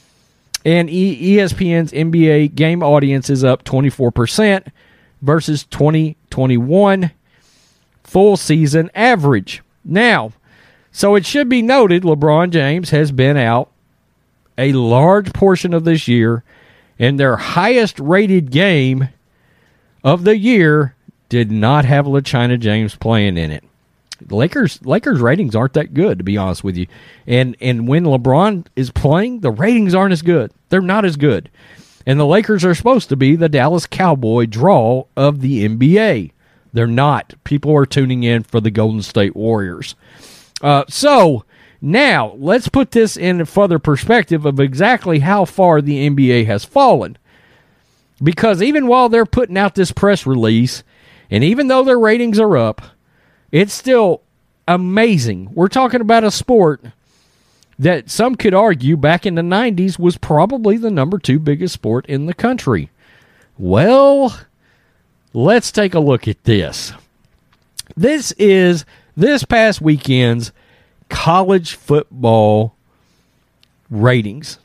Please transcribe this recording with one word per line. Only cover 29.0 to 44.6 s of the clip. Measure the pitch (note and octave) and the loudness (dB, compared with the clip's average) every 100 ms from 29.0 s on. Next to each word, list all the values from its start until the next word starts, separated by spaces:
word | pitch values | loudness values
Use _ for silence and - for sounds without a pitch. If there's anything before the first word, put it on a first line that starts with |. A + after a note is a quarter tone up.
| C#3+ E3 A#3 A#3+ | 0 0 -2 -4
the | C#3+ | -6
ratings | G#2+ G3 A#3+ G3 | -2 0 0 2
aren't | F#3 G3 | 0 0
as | E3+ | 0
good. | E3+ E3+ A2 _ - | 0 0 -2 _ -2
They're | F#3 | -2
not | F3+ G#3 G3 | 0 0 -2
as | C#3+ | 0
good. | C#3+ G2 - _ - - _ _ | 0 0 -6 _ -20 -20 _ _
And | - C#3 | -2 0
the | D3 | 2
Lakers | F#3+ G#3+ G#3 | 2 2 0
are | F3+ | 0
supposed | E3 A#3+ C4 - | 0 2 0 0
to | C3+ | 0
be | C3+ | 2
the | D#3+ E3 | 2 2
Dallas | D3 C3 F3 - | 0 0 -2 -4
Cowboy | - F#3 C#3 A2 A#2 A#2 | -2 0 0 0 0 -2
draw | A2 E3+ E3+ A2 B2+ - - | 0 2 4 2 -2 -4 -2
of | C#3+ D3 | 0 0
the | C3 C3 | -4 -2
N | G#2 A2 | -2 2
B | C3+ G3 | 4 4
A. | A3 B2 D#2+ _ _ _ _ | 2 -2 -6 _ _ _ _
They're | A#2 A#2 | -4 -2
not. | A#2 C#3+ B2 - - | 0 0 0 -6 -16
People | - D3 C#3+ D3+ | -6 -4 0 0
are | C3+ | 2
tuning | C#3+ C3 B2+ | 0 -2 -2
in | A#2+ A#2 | 0 -2
for | A2 A#2 | -2 -2
the | G#2+ | -2
Golden | G#2 A2 A2 | 0 -2 -2
State | G2 A#2 G2+ F2 | -4 -2 -2 -2
Warriors. | A2 A2 F#2+ F2 C3 - _ - - - _ - | -4 -4 -4 -10 -16 -20 _ -20 -20 -20 _ -6
Uh, | C#3+ C#3+ C#3 | 0 0 -2
so, | - D4 C4+ F3 B2 - _ _ - | -2 2 4 4 2 -8 _ _ -12
now, | C#3+ G#3 C#4+ E3 A2 G#2+ | -2 0 2 0 -2 -6
let's | C#3+ A#3+ - | -2 -2 0
put | - A3+ | -2 0
this | A#3 A3 - | 0 0 0
in | F3 F3+ | -4 -2
further | D#3+ - G3+ E3 | -2 0 0 0
perspective | - C#3 - A#3 - E3 D3+ | -2 -2 0 0 0 -2 -2
of | C3+ | -2